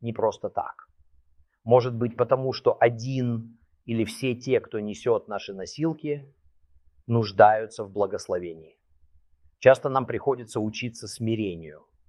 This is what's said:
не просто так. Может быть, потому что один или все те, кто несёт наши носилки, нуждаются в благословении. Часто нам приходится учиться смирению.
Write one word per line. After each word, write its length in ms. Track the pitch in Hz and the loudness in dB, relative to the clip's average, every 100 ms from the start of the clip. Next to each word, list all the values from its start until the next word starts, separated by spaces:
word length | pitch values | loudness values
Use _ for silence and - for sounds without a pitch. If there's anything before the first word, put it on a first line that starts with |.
не 120 | 117 | -8
просто 380 | 110 110 98 101 | 0 0 0 -4
так. 380 | - 80 - - _ _ _ _ _ _ _ | -6 -6 -10 -20 _ _ _ _ _ _ _
Может 300 | 113 123 123 | 4 6 6
быть, 220 | 117 117 117 | 0 -2 0
потому 360 | 120 131 131 | 2 2 0
что 240 | 123 - 113 | -2 0 4
один 800 | 120 113 123 131 123 117 113 - _ _ - | 2 2 -4 -2 -2 -2 -6 -16 _ _ -6
или 180 | 117 | -2
все 300 | 110 - 131 120 | -2 -2 -4 -4
те, 240 | 135 123 | 0 0
кто 180 | - 110 | 0 -6
несёт 480 | 104 104 - 110 - | -6 -4 0 0 0
наши 260 | 101 - | -8 -8
носилки, 800 | 98 90 - 160 160 151 147 139 _ _ _ _ - _ _ - | -12 -12 -6 -4 -4 -6 -8 -10 _ _ _ _ -20 _ _ -2
нуждаются 760 | 117 107 98 107 110 110 - | 0 2 8 8 6 -2 -8
в 80 | 101 | -6
благословении. 880 | 98 98 98 - 92 87 80 78 _ _ _ _ _ _ _ _ _ | -2 -2 -2 -4 -6 -6 -12 -18 _ _ _ _ _ _ _ _ _
Часто 300 | 127 131 147 | 6 6 4
нам 180 | 131 123 | -2 -2
приходится 540 | 113 - 127 113 120 | -4 -4 -4 -6 -6
учиться 480 | 107 107 123 117 107 | -4 -6 -10 -10 -14
смирению. 800 | - 113 110 104 85 80 76 _ _ | -6 -4 -2 -2 -6 -12 -18 _ _